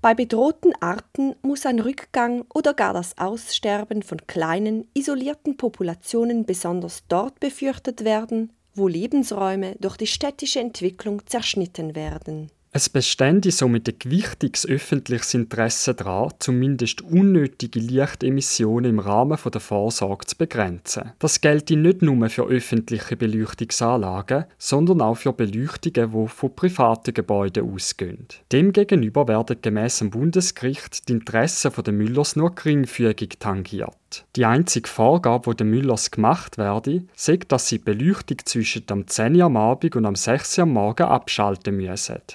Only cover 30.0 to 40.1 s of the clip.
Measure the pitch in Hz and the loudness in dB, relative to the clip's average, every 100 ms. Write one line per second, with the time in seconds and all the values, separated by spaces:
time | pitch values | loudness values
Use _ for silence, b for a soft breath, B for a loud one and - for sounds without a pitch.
30 | 107 110 156 180 175 - 127 135 - - | -2 0 0 2 -2 -2 -4 -4 -10 -12
31 | - 120 - 113 147 - 143 113 113 104 | -2 -2 0 0 0 0 -2 -2 -2 0
32 | 107 127 147 151 170 175 156 147 131 - | 0 0 0 2 0 0 0 2 0 0
33 | 117 107 101 - 110 98 92 101 - _ | 0 0 -6 -6 -4 -4 -6 -8 -8 _
34 | _ - _ - 113 123 175 - - - | _ -18 _ 2 4 4 2 0 -4 2
35 | 113 170 131 120 120 110 107 117 135 110 | 4 4 4 0 0 0 2 2 2 0
36 | - - 110 165 - - 101 101 135 170 | -2 2 2 2 -2 -4 -2 -2 -2 -4
37 | 180 - - 175 - 127 - 113 - 107 | -4 -6 0 0 2 0 0 -4 -2 0
38 | 151 196 - 139 - 120 110 117 - 101 | 0 0 -4 -8 -4 -2 -2 -4 -4 -6
39 | 98 - 113 170 175 117 110 131 165 123 | -4 -2 4 6 6 4 2 2 0 0
40 | 110 | 0